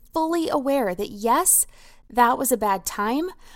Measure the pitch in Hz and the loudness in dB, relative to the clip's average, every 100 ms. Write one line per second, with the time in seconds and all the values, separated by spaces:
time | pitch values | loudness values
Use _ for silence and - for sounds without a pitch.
0 | - 320 320 339 320 302 262 277 214 180 | -8 -4 0 0 0 -2 0 0 0 -2
1 | 208 208 226 269 370 - - - - - | -6 -4 0 2 2 2 0 -8 -20 -20
2 | - 233 240 254 262 240 214 196 - - | -6 2 4 2 0 0 0 -2 -4 -4
3 | 208 269 359 - - | -2 -2 -4 -8 -20